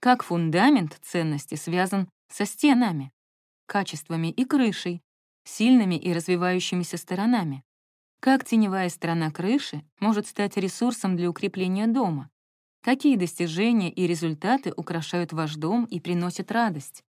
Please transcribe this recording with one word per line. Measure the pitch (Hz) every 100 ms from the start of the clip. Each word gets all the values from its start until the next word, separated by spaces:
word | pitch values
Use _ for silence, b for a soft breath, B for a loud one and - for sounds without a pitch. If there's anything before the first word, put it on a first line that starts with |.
Как | - 247
фундамент | - 170 165 160 233 285 160 -
ценности | - 175 160 147 -
связан | 151 - 175 185 196 185 _ _
со | -
стенами, | 208 - 294 247 240 160 135 _ _ _ _ _ _
качествами | 202 190 156 - 165 165
и | -
крышей, | 254 294 240 190 180 175 _ _ _ _
сильными | - - 226 254 196
и | 160 -
развивающимися | 170 165 180 180 180 180 180 175 175
сторонами? | - 185 214 240 170 135 - _ _ _ _ _
Как | - 269
теневая | - 226 214 190 180
сторона | - 165 170 160
крыши | 151 180 269 - 151 - _
может | 202 214 208
стать | - 202 202
ресурсом | 190 - 240 240 190 180
для | 175
укрепления | 170 202 190 185 190 220
дома? | 233 220 151 - _ _ _ _ _
Какие | - 262 294 247
достижения | 175 - 175 160 220 233 175
и | - 180
результаты | 170 165 156 190 262 226 -
украшают | 160 170 156 - 175
ваш | 160 156
дом | 156 156 226
и | 233 180
приносят | - 175 175 - 190
радость? | 214 233 156 - - _